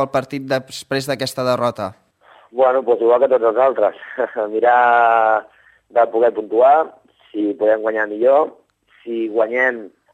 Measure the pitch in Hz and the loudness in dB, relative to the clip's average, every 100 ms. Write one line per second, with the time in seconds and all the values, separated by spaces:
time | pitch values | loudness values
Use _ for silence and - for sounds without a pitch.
0 | 135 135 131 139 135 131 131 - - 135 | 0 -4 -4 -10 -6 -6 -6 -16 -6 -6
1 | 135 135 131 - 127 120 120 110 95 - | -4 -6 -6 -4 -2 0 -2 -4 -10 -12
2 | _ _ _ _ _ 120 131 131 117 107 | _ _ _ _ _ 0 2 2 0 0
3 | 117 120 135 127 113 110 135 110 101 - | 2 2 2 2 2 2 0 2 -2 -2
4 | - - 117 120 107 110 120 123 120 120 | -14 -8 -6 -4 -6 0 2 4 4 4
5 | 117 113 110 107 - _ _ _ _ - | 4 2 2 0 -4 _ _ _ _ 0
6 | - 113 120 107 104 110 131 151 156 - | 0 2 0 0 -4 2 4 4 0 -8
7 | _ _ _ 107 104 98 107 110 110 110 | _ _ _ -6 -4 -2 0 0 -2 -4
8 | 104 104 123 143 160 - _ _ _ _ | -4 0 2 2 0 -6 _ _ _ _
9 | 120 117 113 110 110 123 127 120 95 _ | -10 -6 -4 -2 -2 0 -2 -4 -12 _
10 | _ | _